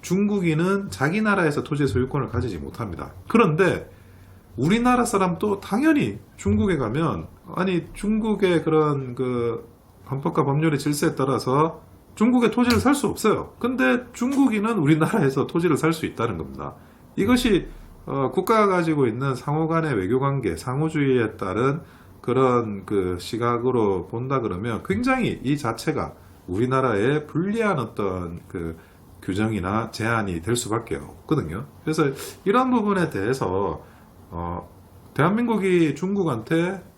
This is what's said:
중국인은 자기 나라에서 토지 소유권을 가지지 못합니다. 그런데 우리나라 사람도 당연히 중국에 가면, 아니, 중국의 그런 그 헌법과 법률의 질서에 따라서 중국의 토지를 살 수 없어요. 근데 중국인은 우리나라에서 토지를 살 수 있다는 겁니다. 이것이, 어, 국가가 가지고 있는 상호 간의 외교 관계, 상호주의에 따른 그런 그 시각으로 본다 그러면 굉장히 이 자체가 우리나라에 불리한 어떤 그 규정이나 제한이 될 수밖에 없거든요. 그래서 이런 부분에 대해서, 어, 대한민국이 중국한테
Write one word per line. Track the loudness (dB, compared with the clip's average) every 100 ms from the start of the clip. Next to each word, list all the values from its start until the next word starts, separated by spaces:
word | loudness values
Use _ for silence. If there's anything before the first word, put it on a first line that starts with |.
중국인은 | -2 0 2 2 2 2 2 0 -2
자기 | -2 0 2
나라에서 | 2 2 2 0
토지 | -2 0 2
소유권을 | 2 0 -2 -2
가지지 | -2 -4 -6
못합니다. | -10 -8 -8 -8 -10 -14 -2
그런데 | 4 4 4 2 2 -6 -20 -20 -20 -20 -20 -18 -4
우리나라 | 0 2 2 2
사람도 | 2 2 0 0 -2 -2
당연히 | -2 0 4 4 2 -4 -14 -8
중국에 | 0 2 2 2
가면, | 0 0 0 -2 -6 -16 -12 -4
아니, | 0 0 -2
중국의 | -6 -2 0 0 2 2 2
그런 | 4 4 4 2 -4 -4
그 | -2 0 -2 -4 -8 -20 -20 -20 -8
헌법과 | -4 -2 0 2
법률의 | 2 2 0
질서에 | 0 0 0 0
따라서 | 0 0 2 2 2 0 -18 -20 -20 0
중국의 | 2 4 2
토지를 | 2 2 2
살 | 2 2
수 | 0
없어요. | 0 0 0 -2 -6
근데 | -4 0 2 2 -2
중국인은 | -4 -2 2 2 2 0 0
우리나라에서 | 4 4 4 2 2 2 0
토지를 | 0 2 2
살 | 2
수 | 0 -4
있다는 | -2 -4 -2
겁니다. | -8 -10 -12 -14 -20 -20 -14 -2
이것이, | 2 4 4 2 0 -14 -20 -18 -6
어, | -2 0
국가가 | 0 2 4 4
가지고 | 4 2 2 2
있는 | 2 -2 -4
상호 | -2 -2 0
간의 | 0 0 0
외교 | 0 2
관계, | 2 0 -2 -4
상호주의에 | -4 -2 -2 0 2 2 2 -2
따른 | -4 0 0 0 -6 -20 -20 -14
그런 | -2 2 4 4 0 -6 -2
그 | 0 0 -2
시각으로 | -4 -2 0 0 0 2 2 0 -4
본다 | -8 -2 -2
그러면 | -2 -4 -4 -6 -2
굉장히 | -2 0 2 0 -2
이 | -2 -2
자체가 | -2 -4 -4 -2 -4 -8 -20 -20 -8
우리나라에 | -2 0 2 2 2 2 0 -2
불리한 | -4 -2 0 0 0
어떤 | -4 -4 -4 -2 -6 -10 -12
그 | -8 -8 -8 -16 -20 -20 -16
규정이나 | -6 -2 0 0 -2 -2 -4
제한이 | -4 -2 0 0 -4
될 | -2 -2
수밖에 | -2 -4 -4 -8
없거든요. | -8 -18 -2 -2 -2 -8 -10 -10
그래서 | -6 0 0 0 -12 -8 0
이런 | 2 4
부분에 | 2 2 0 0
대해서, | -2 -2 0 0 0 -2 -4 -10 -20 -20 -20 -14
어, | -8 -6 -8 -10 -20 -20 -20 -16
대한민국이 | 0 2 2 0 0 2 4 2 0
중국한테 | -4 -2 0 -2 0 0 0 -4 -12